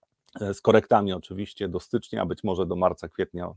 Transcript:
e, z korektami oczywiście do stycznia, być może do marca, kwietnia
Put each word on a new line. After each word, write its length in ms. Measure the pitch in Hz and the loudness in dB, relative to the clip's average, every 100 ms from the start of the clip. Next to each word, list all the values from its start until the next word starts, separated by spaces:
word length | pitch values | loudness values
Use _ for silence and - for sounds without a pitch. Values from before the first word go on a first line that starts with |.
| _ _ _ - | _ _ _ -8
e, 140 | 101 | -6
z 60 | 101 | 0
korektami 520 | - 110 - 113 101 | 4 6 6 4 2
oczywiście 560 | 92 - 95 101 - 98 | -4 -8 -10 -10 -8 -6
do 120 | 87 | -6
stycznia, 460 | - 117 - 110 92 | -4 -4 -4 -4 -4
być 180 | 87 | -4
może 220 | 104 90 87 | -4 -2 -2
do 100 | 90 | 0
marca, 320 | 90 87 87 | 0 0 -6
kwietnia 420 | - 92 87 87 | -6 -6 -6 -10